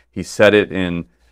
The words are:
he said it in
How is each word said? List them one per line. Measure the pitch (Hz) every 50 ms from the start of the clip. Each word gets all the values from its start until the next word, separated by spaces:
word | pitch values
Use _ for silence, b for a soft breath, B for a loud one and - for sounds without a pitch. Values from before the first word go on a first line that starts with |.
| b b
he | b 95 87
said | - - - 107 101 104
it | 104 95 82
in | 87 95 92 87 87 85 82 _ _ _ _ _